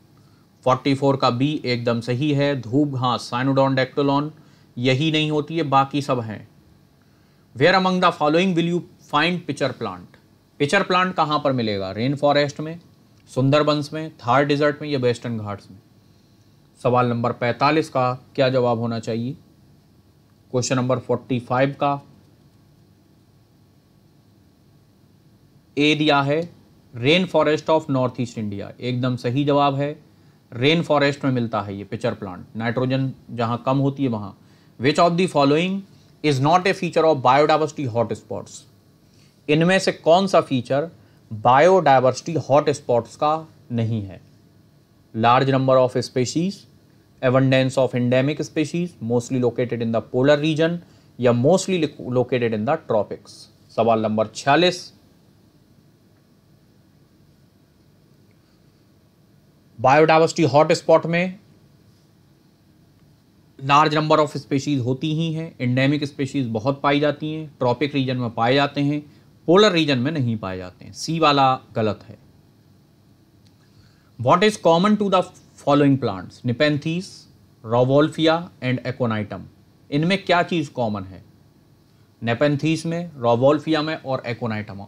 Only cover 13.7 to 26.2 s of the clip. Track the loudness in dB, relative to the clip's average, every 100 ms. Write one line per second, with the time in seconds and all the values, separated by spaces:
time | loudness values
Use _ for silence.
13.7 | 0 -4 -8 -10 -8 0 2 2 0 0
14.7 | -2 -6 -2 -2 -2 -6 -8 -8 -10 -14
15.7 | -20 _ _ _ _ _ _ _ _ _
16.7 | _ 0 2 2 0 -4 -2 -4 0 0
17.7 | 0 -2 -2 -2 -4 -8 -2 0 2 0
18.7 | 0 -4 -6 -6 -6 -6 -10 _ _ _
19.7 | _ _ _ _ _ _ _ -8 -6 -2
20.7 | -2 -2 -4 -2 -6 -4 -8 -4 -2 -2
21.7 | -2 -4 -4 -10 -20 _ _ _ _ _
22.7 | _ _ _ _ _ _ _ _ _ _
23.7 | _ _ _ _ _ _ _ _ _ _
24.7 | _ _ _ _ _ _ _ _ _ _
25.7 | 0 2 2 2 2